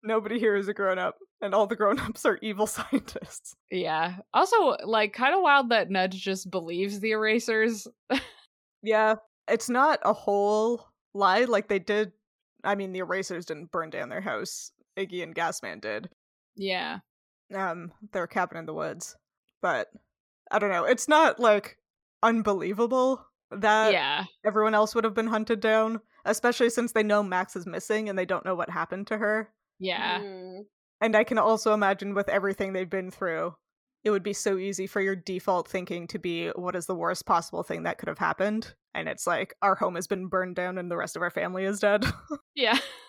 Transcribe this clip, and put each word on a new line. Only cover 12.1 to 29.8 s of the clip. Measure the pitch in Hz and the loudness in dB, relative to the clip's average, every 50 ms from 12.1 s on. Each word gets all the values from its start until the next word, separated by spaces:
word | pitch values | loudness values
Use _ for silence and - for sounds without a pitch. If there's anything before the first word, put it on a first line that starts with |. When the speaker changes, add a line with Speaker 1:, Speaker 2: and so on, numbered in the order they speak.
| _ _ _ _ _ _ _ _ _ _ - | _ _ _ _ _ _ _ _ _ _ -2
Speaker 1:
I | 190 202 | -2 -2
mean, | 202 196 190 | -2 -2 -6
the | 185 185 | -6 -6
erasers | 185 165 180 190 190 - 185 170 180 | -4 -4 -4 -4 -4 -4 -6 -8 -8
didn't | - 160 151 160 165 | -8 -10 -10 -10 -6
burn | - 175 165 160 | -6 -6 -6 -4
down | 156 - 139 - | -6 -8 -8 -6
their | - - | -6 -6
house. | 190 190 123 107 120 196 - - - - _ _ _ _ _ - | -4 -4 -4 -4 -6 -8 -10 -12 -14 -16 _ _ _ _ _ -8
Iggy | 196 - 175 180 170 | -8 -6 -6 -8 -8
and | 160 165 | -8 -6
Gasman | 170 170 165 - - - 101 82 101 | -4 -4 -4 -4 -6 -10 -12 -12 -8
did. | - 107 104 107 123 185 _ _ _ _ _ _ _ _ _ | -8 -6 -6 -6 -8 -12 _ _ _ _ _ _ _ _ _
Speaker 2:
Yeah. | - 196 196 185 180 170 156 165 196 _ _ _ _ _ _ _ _ _ _ 196 | -8 -6 -4 -4 -4 -4 -6 -8 -10 _ _ _ _ _ _ _ _ _ _ -8
Speaker 1:
Um, | 196 190 185 165 175 165 170 - _ 214 208 | -6 -4 -4 -6 -8 -10 -14 -16 _ -20 -10
their | - 196 170 160 | -6 -6 -6 -4
cabin | - 196 180 180 - 165 | -2 -4 -4 -2 -4 -12
in | 165 | -12
the | 156 156 | -10 -8
woods. | 160 156 160 - 175 170 - - _ _ _ _ _ _ _ _ _ | -6 -6 -6 -8 -10 -14 -16 -16 _ _ _ _ _ _ _ _ _
But, | - 180 156 123 - - _ - _ _ _ _ _ _ _ _ _ - | -2 -2 0 0 -2 -4 _ -20 _ _ _ _ _ _ _ _ _ -2
I | - 214 | -2 0
don't | 208 202 | 0 2
know. | 185 175 - | 0 0 2
It's | - 254 - - - | 2 2 0 2 4
not, | 302 302 320 269 - - | 6 6 6 4 4 4
like, | 240 226 208 208 208 - - _ _ _ _ _ _ _ _ _ | 4 6 6 4 2 -6 -18 _ _ _ _ _ _ _ _ _
unbelievable | - 226 226 226 214 214 202 185 160 180 208 196 233 233 262 254 254 262 262 247 - _ _ _ _ _ | 2 2 2 4 2 0 0 0 0 -4 0 0 0 2 2 2 2 2 2 0 -6 _ _ _ _ _
that | - 196 196 214 214 220 220 220 202 | -10 0 2 4 4 6 6 4 4
Speaker 2:
Yeah. | 175 143 139 143 156 190 180 _ _ _ | 4 2 0 -2 -2 -4 -6 _ _ _
Speaker 1:
everyone | 214 202 214 214 220 220 | 0 2 4 2 4 4
else | 208 214 214 - | 4 4 4 2
would | 233 220 | 0 0
have | 220 202 | 0 0
been | 226 226 226 | 0 0 0
hunted | 220 214 220 - 233 208 | 0 -2 0 0 -2 0
down, | 190 220 220 220 220 220 226 220 _ _ _ _ _ | 2 4 4 4 4 2 -2 -6 _ _ _ _ _
especially | - 226 - - 240 240 - 247 233 | -2 -2 2 2 0 2 4 2 2
since | 233 - 233 233 | 4 2 -2 0
they | - 226 214 | 2 2 2
know | 214 208 208 208 | 4 4 2 2
Max | 190 180 180 185 - - | 2 0 -2 -2 -2 -6
is | 196 175 | -10 -10
missing | 190 165 170 - - 214 214 220 208 | -8 -8 -8 -4 -2 -2 -2 -2 -2
and | 196 190 | -2 -2
they | 185 | 0
don't | 175 185 175 - | 0 -2 -4 -2
know | 185 185 | -4 -2
what | 175 - - | -2 -4 -4
happened | 175 170 165 - - 185 202 - | -4 -4 -4 -4 -6 -10 -6 -6
to | 220 208 | -4 -2
her. | 220 208 214 220 220 - _ _ _ _ _ | 0 0 0 0 -2 -6 _ _ _ _ _
Speaker 2:
Yeah. | _ | _